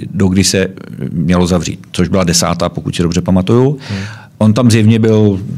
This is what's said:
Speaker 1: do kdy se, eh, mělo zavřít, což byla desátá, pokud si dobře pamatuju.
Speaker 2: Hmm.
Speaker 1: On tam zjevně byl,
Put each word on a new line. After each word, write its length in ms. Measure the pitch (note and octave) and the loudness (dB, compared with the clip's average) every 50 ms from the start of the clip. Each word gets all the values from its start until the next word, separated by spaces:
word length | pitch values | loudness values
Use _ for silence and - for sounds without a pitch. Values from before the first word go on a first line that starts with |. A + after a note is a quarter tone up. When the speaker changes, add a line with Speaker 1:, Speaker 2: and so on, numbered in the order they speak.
| - - | -8 -6
Speaker 1:
do 180 | - G2+ G2 F#2 | -2 0 0 2
kdy 160 | F#2 G2 F#2 | 2 2 0
se, 140 | - - F#2+ | 2 0 0
eh, 120 | F#2+ - - - - - - - C2 - | -2 -2 -6 -10 -16 -14 -12 -10 -8 -6
mělo 340 | - E2 D2 E2+ F2+ F2 F2+ | -4 -2 -2 0 2 2 2
zavřít, 340 | E2+ F2+ E2+ D2+ - - - - - | 2 0 0 -2 -4 -8 -10 -14 -8
což 160 | - - F2+ E2+ | -4 -2 -2 0
byla 160 | G2+ F#2+ F2+ | 0 0 0
desátá, 440 | E2+ E2+ - F2 E2 E2+ E2+ F2 F2 | 0 0 0 0 -2 -2 -2 -4 -4
pokud 280 | - - D2+ F#2+ - | -4 -6 -8 -6 -4
si 60 | - | -2
dobře 180 | F2 E2 E2 F2+ | -2 -2 -2 -2
pamatuju. 580 | B2 - F#2+ F#2 B2+ B2+ A#2 B2 C3 C#3 D3+ - - - | 0 0 0 0 2 2 2 2 2 2 0 -4 -8 -10
Speaker 2:
Hmm. 80 | G2+ G2 G2+ G#2+ - - - - - - | -8 -8 -8 -10 -14 -18 -20 -10 -4 0
Speaker 1:
On 140 | A2 A2 G#2+ | 2 2 4
tam 160 | C3+ B2 A#2 | 4 4 4
zjevně 280 | G#2+ A2+ G#2+ A2 A#2 A2 | 4 4 4 4 4 4
byl, 420 | A2+ A2 A2 G#2+ G#2+ G#2 G2 F#2 - - E2+ | 4 2 4 4 4 2 2 0 -4 -8 -10